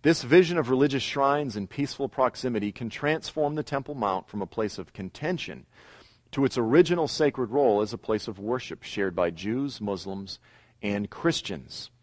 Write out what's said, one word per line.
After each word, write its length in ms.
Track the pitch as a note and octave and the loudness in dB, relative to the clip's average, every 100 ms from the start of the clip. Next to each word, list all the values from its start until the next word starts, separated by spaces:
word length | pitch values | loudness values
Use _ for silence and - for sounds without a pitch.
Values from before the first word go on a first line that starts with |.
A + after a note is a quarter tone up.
This 200 | D3+ E3 | 4 2
vision 340 | A#2+ E3+ E3+ F3 | 6 8 8 2
of 140 | A#2+ | 2
religious 320 | C3 C#3 C3+ | 4 4 2
shrines 540 | - C#3+ C#3 C#3+ C#3+ G#2 | -2 2 4 4 0 -4
and 120 | G2 | -6
peaceful 400 | - C#3+ - C3+ | -4 -6 -4 -6
proximity 640 | - B2+ - B2+ A2+ G#2 | 2 0 2 -2 0 -2
can 160 | - A#2 | -4 -10
transform 680 | - C#3+ D#3 - - D3 | -2 -2 -2 -4 -2 -2
the 80 | D3+ | -2
Temple 320 | - C#3 C3 | -4 -4 -6
Mount 360 | C#3+ G#2 F#2 - | -4 -2 -2 -4
from 100 | G#2 | -8
a 60 | F#2+ | -6
place 320 | - G#2+ - | -2 -4 -4
of 160 | F2+ | -14
contention 720 | - F#2 - D3+ F#3 - B1+ - _ - - - _ _ | -10 -12 -6 -4 -4 -6 -12 -18 _ -20 -20 -20 _ _
to 140 | - C3+ | 0 0
its 100 | B2+ | 2
original 500 | A2+ D3 D#3+ F3 D3 | 4 6 6 4 0
sacred 440 | - D3 C3 A#2 | 2 0 2 -2
role 320 | C3 C3 G#2 | 2 4 4
as 100 | G#2+ | 0
a 60 | A#2 | -4
place 280 | - A2 - | -2 -2 -2
of 120 | G2 | -8
worship 440 | G#2 B2 - - | -4 -4 -6 -14
shared 320 | - - G2 | -10 -2 -2
by 140 | F2 F2 | 0 -2
Jews, 500 | E2 G2 B2 C#3+ B2 | -2 -4 -4 -4 -6
Muslims, 600 | G#2 G2 F#2+ G2 G2 - _ _ _ _ | -6 -4 -6 -10 -10 -14 _ _ _ _
and 300 | G#2 G2+ G#2 | -4 -2 -4
Christians. 800 | - E3+ D#3 - E2 B1 - - _ | -2 -2 -2 -6 -10 -12 -16 -16 _